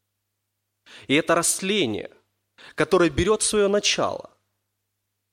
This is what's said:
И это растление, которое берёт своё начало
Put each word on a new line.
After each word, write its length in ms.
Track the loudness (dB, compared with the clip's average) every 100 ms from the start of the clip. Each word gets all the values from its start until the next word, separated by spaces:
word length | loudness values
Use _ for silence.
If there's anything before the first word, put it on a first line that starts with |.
| _ _ _ _ _ _ _ _ _ -12 0
И 80 |
это 220 | 0 2 0
растление, 720 | 0 -2 -2 -2 -2 -4 -8 _ _ _ _ _ -12
которое 380 | -4 2 4 2
берёт 320 | 2 0 0
своё 240 | 0 0 2
начало 640 | 0 0 -2 -2 -4 -14 _ _ _ _ _ _ _ _ _ _